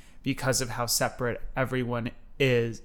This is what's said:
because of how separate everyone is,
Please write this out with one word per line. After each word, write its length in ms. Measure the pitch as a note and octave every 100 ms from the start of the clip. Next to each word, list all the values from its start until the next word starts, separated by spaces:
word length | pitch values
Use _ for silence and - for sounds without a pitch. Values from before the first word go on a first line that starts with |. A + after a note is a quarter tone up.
| - -
because 360 | C3 C3+ C3 B2+
of 120 | B2
how 160 | A#2 A#2+
separate 520 | - B2+ - B2 G#2+ - -
everyone 560 | B2 B2+ A#2+ A#2+ A#2 - - -
is, 440 | C3+ A#2+ A#2 A2+